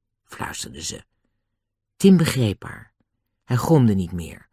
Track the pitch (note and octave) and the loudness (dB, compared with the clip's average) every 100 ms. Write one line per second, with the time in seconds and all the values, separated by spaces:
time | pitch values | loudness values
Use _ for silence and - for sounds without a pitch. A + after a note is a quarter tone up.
0 | _ _ _ - - - - - E2 - | _ _ _ -14 -12 -12 -14 -14 -14 -14
1 | _ _ _ _ _ _ _ _ _ - | _ _ _ _ _ _ _ _ _ 2
2 | G3 F3+ D#3 B2+ A2 - - - - _ | 4 6 2 -2 -2 -4 -12 -20 -20 _
3 | _ _ _ _ - B2 - D#3 A#2+ F#2+ | _ _ _ _ -6 -4 2 4 4 2
4 | F2 F#2 D#2 - _ | -4 -8 -12 -16 _